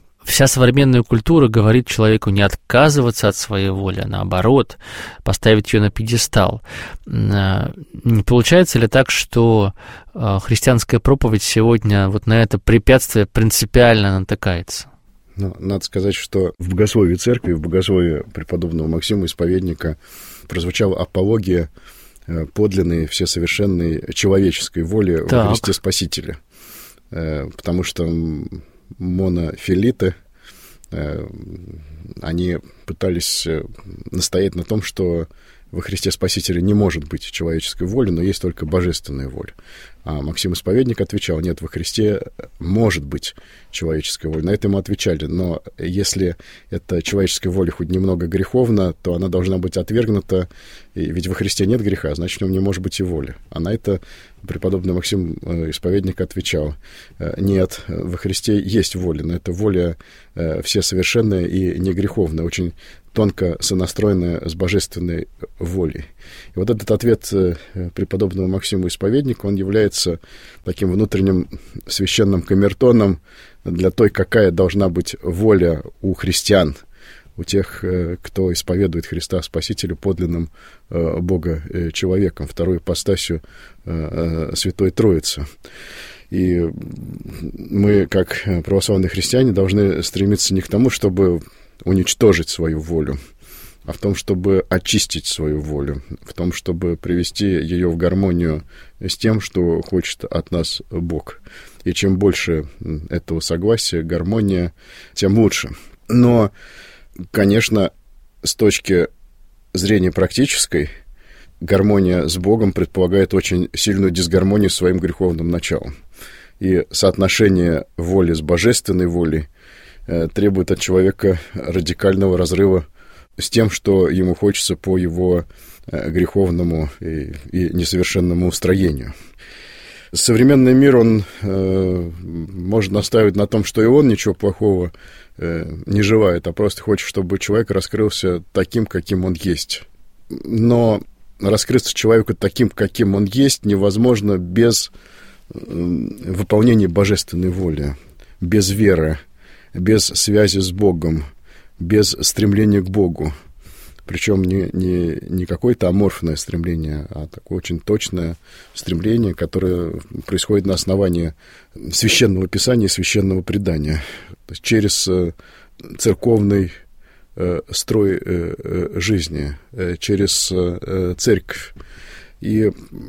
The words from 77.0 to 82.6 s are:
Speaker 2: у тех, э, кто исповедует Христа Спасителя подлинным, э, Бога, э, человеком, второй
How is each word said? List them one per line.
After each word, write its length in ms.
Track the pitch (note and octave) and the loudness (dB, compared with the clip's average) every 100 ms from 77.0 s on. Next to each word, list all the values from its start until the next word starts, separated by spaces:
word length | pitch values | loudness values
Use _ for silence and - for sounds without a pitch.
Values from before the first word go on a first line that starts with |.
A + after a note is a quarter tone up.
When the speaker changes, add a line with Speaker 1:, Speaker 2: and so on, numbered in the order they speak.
| - - - - | -20 -20 -20 -14
Speaker 2:
у 60 | |
тех, 400 | F2 G2+ F#2 - | -4 -2 -2 -6
э, 340 | F#2+ F2+ E2+ F2+ | -4 -4 -4 -8
кто 300 | - - F#2 | -8 -2 -2
исповедует 540 | F2 - F2+ F#2+ E2 - | -2 -2 0 0 -2 -6
Христа 340 | E2 - F2+ | -8 -6 -6
Спасителя 540 | - E2 - G#2 F#2 E2+ | -4 -8 -6 -6 -6 -4
подлинным, 540 | G2 F2 F2 E2+ E2 - - - _ | -4 -2 -2 -4 -6 -10 -20 -20 _
э, 280 | E2+ E2 E2 | -4 -2 -2
Бога, 440 | F2+ F2+ E2 D#2+ D#2 | -2 -2 -2 -6 -6
э, 220 | F#2 E2+ | -6 -6
человеком, 560 | - F#2 F#2+ F#2+ - D2 | -4 -2 0 0 -2 -10
второй 300 | - | -4